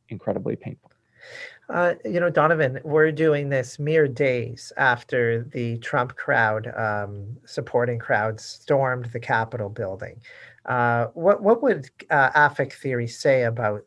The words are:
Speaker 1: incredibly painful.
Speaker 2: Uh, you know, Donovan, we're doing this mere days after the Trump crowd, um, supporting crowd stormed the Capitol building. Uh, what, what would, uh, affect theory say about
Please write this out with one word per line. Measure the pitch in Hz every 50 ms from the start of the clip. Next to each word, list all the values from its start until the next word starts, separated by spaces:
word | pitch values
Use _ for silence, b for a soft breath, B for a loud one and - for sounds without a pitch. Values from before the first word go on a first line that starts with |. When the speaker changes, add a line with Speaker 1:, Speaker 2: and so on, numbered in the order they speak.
| _ -
Speaker 1:
incredibly | 110 98 - 113 98 98 98 110 110
painful. | - - - - - _ _ _ B B B B B B B B B B B B B B -
Speaker 2:
Uh, | - 175 175 175 160 - -
you | - 175 175
know, | 175 175
Donovan, | - 160 147 160 165 156 147 127 131 135 -
we're | 156 147 156 156 160
doing | 151 143 160 156 147 143 143 139
this | 139 131 120 127 - -
mere | 143 151 160 160 151
days | 135 120 - 143 131 127 123 - - 120 - - - -
after | - 135 127 120 120 - - 135 123 120 117 117 117
the | 120 147 - 127 120 117 117 117
Trump | 117 - - 131 123 123 -
crowd, | - - - 135 120 113 107 107 107 110 120 -
um, | - 113 107 104 104 101 101 101 101 98 107 123 - _
supporting | - - 151 120 - - 123 120 123 120 113
crowd | - - 127 104 107 110 107 -
stormed | - - - - - - 147 139 135 127 127 123 120
the | 117 120 117
Capitol | 117 - 120 113 113 110 - 117 104 101
building. | 107 - 107 95 95 95 98 95 - 113 B B B B B B B B B
Uh, | - 127 123 120 120 117 117 120 - -
what, | 170 165 190 202 -
what | 202 202 233 233
would, | 294 254 190 147 123 - _ - - -
uh, | 160 143 135 127 -
affect | 151 147 143 143 - 135 135 -
theory | - - 135 127 120 117
say | 117 - - - 147 135 131 120
about | 113 113 120 117 107 104 104 -